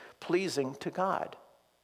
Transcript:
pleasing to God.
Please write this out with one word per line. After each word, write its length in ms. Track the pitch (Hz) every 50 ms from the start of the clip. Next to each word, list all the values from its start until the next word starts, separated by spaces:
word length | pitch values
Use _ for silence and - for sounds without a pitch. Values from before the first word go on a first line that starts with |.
| - - - _
pleasing 560 | - - 170 180 196 175 127 143 135 127 139
to 160 | - - 180
God. 440 | - - 185 190 175 - 78 - - - - - - _ _ _ _ _